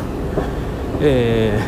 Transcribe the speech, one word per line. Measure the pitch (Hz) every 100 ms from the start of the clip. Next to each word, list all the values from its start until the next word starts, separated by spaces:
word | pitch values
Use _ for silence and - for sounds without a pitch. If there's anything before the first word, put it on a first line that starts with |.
| - - - - - - - - - -
eh, | 143 127 117 113 110 104